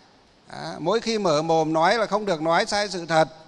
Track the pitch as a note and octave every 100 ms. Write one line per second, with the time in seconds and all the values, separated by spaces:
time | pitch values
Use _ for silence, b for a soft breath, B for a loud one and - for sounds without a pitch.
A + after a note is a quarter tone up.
0 | _ _ _ _ - - D#3 - D#3+ A3+
1 | A3+ A3 F#3 D3+ E3 E3 D#3 D#3+ E3+ A#3
2 | G3 G#3 G3+ D#3+ D#3+ E3+ G#3+ G#3 G#3 F#3
3 | E3 D#3+ D#3 -